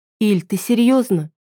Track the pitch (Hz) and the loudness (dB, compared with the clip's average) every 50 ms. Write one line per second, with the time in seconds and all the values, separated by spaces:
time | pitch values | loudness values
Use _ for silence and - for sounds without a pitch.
0 | _ _ _ - 220 214 202 175 165 - 202 185 - - 240 226 240 240 262 262 | _ _ _ -2 0 0 0 0 -2 -4 -6 -6 -4 -2 0 2 2 2 2 2
1 | 240 - 196 160 151 156 _ _ _ _ _ | 0 0 -2 -4 -4 -6 _ _ _ _ _